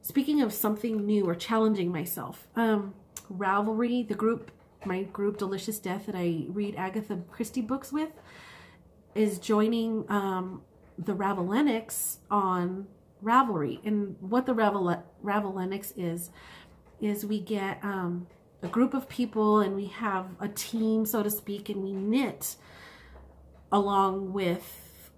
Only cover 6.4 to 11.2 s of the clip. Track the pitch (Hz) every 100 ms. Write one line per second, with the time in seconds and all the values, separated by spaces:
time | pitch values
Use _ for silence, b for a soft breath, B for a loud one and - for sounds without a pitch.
6.4 | 135 190 202 208 190 214 214 190 175 -
7.4 | 226 254 220 269 - 294 311 - B B
8.4 | B B B B - - - 208 214 185
9.4 | - 214 220 233 226 220 - 202 196 185
10.4 | 185 185 - - - - 175 185